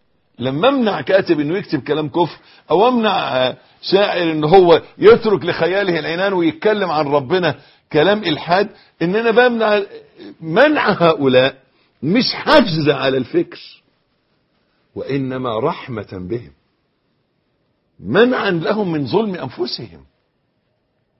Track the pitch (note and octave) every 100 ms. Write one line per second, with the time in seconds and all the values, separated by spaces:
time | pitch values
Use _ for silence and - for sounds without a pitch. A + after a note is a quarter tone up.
0 | _ _ _ - B2 C#3 A#3+ C#4 A3 E3
1 | D3+ F#3+ F#3 D3+ D3 F#3+ - D3 A#2+ D3
2 | D3+ E3 E3+ - _ - - D#3+ A#3+ B3
3 | A3 F#3 C#3 B2+ B2+ B2+ _ _ - G3
4 | G3+ F3 E3 D#3 D3+ F#3+ F3 D3+ - -
5 | F3 A#3 G#3+ F3+ E3+ D#3+ E3 F#3+ G3+ E3
6 | D3+ E3+ G3 F#3 E3 D#3 - G#3 F#3 D3+
7 | C#3+ D3 B2+ F#3 E3 B2+ - _ _ D3+
8 | E3+ G#3 F3+ C#3+ D#3 F#3 G#3 - _ _
9 | E3+ G#3 A#3 A3 B3 A#3 G#3+ G#3 G3 -
10 | - - G2+ - D#3+ F3+ D4+ D4 - F#3
11 | E3+ D3 C3+ B2+ C3+ - _ _ _ _
12 | C3+ A3+ G3+ - - D4+ G3 D#3+ D3 C#3
13 | C3+ C3 A#2+ E3+ E3 - - - _ _
14 | _ _ _ _ _ _ _ _ _ G2
15 | G#2 C#3 C3 C3 B2+ A2 C#3+ F3 - A2
16 | G2 F#2+ F2+ A#2 D2+ _ _ _ _ _
17 | _ _ _ _ _ _ _ _ _ _
18 | F2+ D#3+ B3 B3 G#3+ F3 D#3+ G3+ F#3+ D#3
19 | C3 E3+ A3 F3 C3 - - - A#2 E2
20 | C#2+ _ _ _ _ _ _ _ _ _
21 | _ _